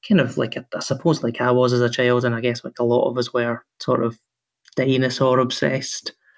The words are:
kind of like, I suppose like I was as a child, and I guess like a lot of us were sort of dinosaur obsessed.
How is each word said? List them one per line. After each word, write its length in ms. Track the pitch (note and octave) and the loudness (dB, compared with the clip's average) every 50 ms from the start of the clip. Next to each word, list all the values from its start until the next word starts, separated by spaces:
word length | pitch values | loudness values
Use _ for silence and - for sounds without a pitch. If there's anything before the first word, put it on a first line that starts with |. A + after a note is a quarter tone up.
| - | 0
kind 120 | - G#3+ F3+ | 2 2 2
of 160 | C#3 A#2 - | 2 2 -2
like, 220 | - B2+ A#2 - | -4 -4 -4 -6
I 220 | C#3 - _ - - | -12 -12 _ -10 -10
suppose 420 | - - C3 B2+ - E3+ D#3 - | -6 -6 -6 -2 2 0 0 2
like 180 | - A#2 A#2+ - | -2 -6 -4 -2
I 100 | B2 B2 | 0 2
was 220 | B2 B2+ B2+ B2 B2 | 4 4 4 2 2
as 80 | B2 | 2
a 100 | B2 A#2+ | 2 0
child, 340 | B2 - B2+ B2 B2 B2 B2 | 0 2 2 2 2 2 2
and 80 | B2 A#2 | 0 -2
I 80 | A2+ | 0
guess 220 | A#2+ B2 A#2+ B2 - | -2 -2 -4 -4 -8
like 160 | B2+ - - | -14 -6 -2
a 40 | A#2+ | 0
lot 240 | A#2 A#2+ B2+ C3 | 2 2 2 2
of 120 | B2+ A#2+ B2+ | 0 0 -2
us 120 | A#2+ - | -4 -2
were 320 | - B2 A#2+ A#2+ A#2 A#2 _ _ _ _ | -2 -2 -2 -2 -4 -6 _ _ _ _
sort 240 | - - B2+ - B2 | -2 -2 0 0 0
of 140 | A#2 A#2 - _ _ _ _ _ _ _ _ _ - _ | -2 -4 -8 _ _ _ _ _ _ _ _ _ -8 _
dinosaur 640 | - C3 C3+ C3 B2+ C3 B2+ B2 - C3+ C3 B2+ | -2 0 2 2 2 0 0 0 2 2 4 4
obsessed. 760 | B2+ B2+ B2 - - C#3+ C#3+ C3+ C3 C3 - - - - - - _ _ _ _ | 2 2 0 -2 -2 -2 -2 -2 -4 -6 -8 -10 -10 -12 -14 -16 _ _ _ _